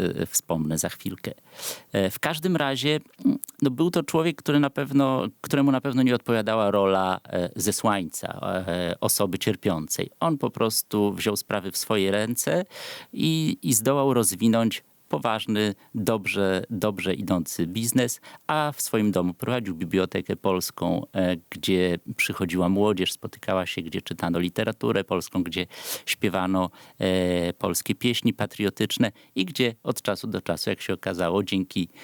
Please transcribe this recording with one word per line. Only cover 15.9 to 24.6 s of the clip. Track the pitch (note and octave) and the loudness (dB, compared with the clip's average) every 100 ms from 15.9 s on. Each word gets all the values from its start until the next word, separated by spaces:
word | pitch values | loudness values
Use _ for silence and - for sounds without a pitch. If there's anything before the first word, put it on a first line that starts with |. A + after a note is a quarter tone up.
dobrze, | A#2 G#2 A2+ F#2+ G2 G2 F#2+ - | -4 0 0 0 0 2 2 -2
dobrze | G#2 G#2+ G2 F#2 | -2 -2 -2 -2
idący | F2+ F2+ F#2 D#2 - E2+ | -2 0 0 -2 -4 -2
biznes, | G2 A2+ C3 B2 - - - - | -2 0 2 0 -2 -12 -16 -4
a | D3+ D3 C#3+ | 0 0 -4
w | |
swoim | - A#2 G#2+ | -2 2 2
domu | F#2 F2+ | 2 0
prowadził | F2 - B2 G#2 | -2 -4 -2 -4
bibliotekę | E2 F2 F#2 F#2 F#2+ - - | -6 0 0 2 -2 -4 -2
polską, | G2 F#2 - - F2 F2 E2+ | 0 0 -2 -4 -2 -2 -2
e, | G2 F#2 F2 - | 0 0 0 -6
gdzie | - - F#2 F2+ E2+ - - | -8 0 2 2 0 -6 -4
przychodziła | - - F2+ F2 F2+ | -4 -2 -2 2 2
młodzież, | F#2+ G#2 F#2+ F#2 | 4 4 2 -2
spotykała | - - - - F#2+ F2+ | -4 -10 -10 -2 -2 -2
się, | - | -4
gdzie | E2 D#2+ | -6 -8
czytano | - E2+ F2 F2 | -8 -4 0 0
literaturę | F2 - | 0 0